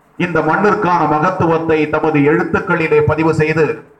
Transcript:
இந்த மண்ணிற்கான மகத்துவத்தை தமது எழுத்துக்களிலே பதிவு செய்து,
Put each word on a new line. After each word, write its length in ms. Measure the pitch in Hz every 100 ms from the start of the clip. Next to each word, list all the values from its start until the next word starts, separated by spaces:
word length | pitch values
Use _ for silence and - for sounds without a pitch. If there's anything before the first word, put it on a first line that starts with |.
| _ -
இந்த 240 | 180 160
மண்ணிற்கான 680 | 151 170 202 - 175 175 151
மகத்துவத்தை 840 | 151 170 185 170 160 160 156 151
தமது 280 | 156 156 151
எழுத்துக்களிலே 840 | 143 165 180 202 - 165 160 151
பதிவு 340 | 147 151 160
செய்து, 580 | 156 156 156 147 - - _